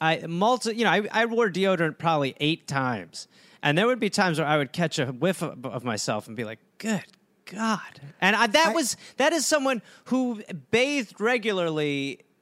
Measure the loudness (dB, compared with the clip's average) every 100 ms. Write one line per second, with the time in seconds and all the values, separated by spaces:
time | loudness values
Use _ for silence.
0 | -2 0 -2 0 2 2 -2 0 2 2
1 | 2 0 0 2 0 2 0 2 0 0
2 | 0 0 -2 -2 -2 -2 -4 -2 -2 -2
3 | -8 -16 -18 _ -20 -2 2 4 2 0
4 | 0 0 0 0 0 0 0 -2 -2 -2
5 | -4 -2 -2 -2 -6 -8 -10 -6 -4 -4
6 | -4 -4 -6 -8 -10 -12 _ -10 -4 -4
7 | -6 _ _ _ -16 -4 -2 -2 -6 -18
8 | -20 0 2 4 4 4 4 2 0 -4
9 | -8 0 2 2 2 2 2 -2 -6 -20
10 | -2 0 0 -4 -10 -14 0 2 2 0
11 | -4 -2 0 0 0 0 0 0 0 -2
12 | -4 -8 _ _